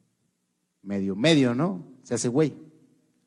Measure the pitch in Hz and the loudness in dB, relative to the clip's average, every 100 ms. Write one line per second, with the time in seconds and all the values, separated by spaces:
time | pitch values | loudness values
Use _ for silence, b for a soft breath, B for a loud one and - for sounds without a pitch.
0 | _ _ _ _ _ _ _ _ 98 101 | _ _ _ _ _ _ _ _ -8 -4
1 | 98 98 151 151 127 120 175 127 - - | -4 0 4 4 4 2 -2 -4 -12 -20
2 | - 117 123 123 156 - - _ _ _ | -8 -4 -2 0 0 -2 -16 _ _ _
3 | _ _ | _ _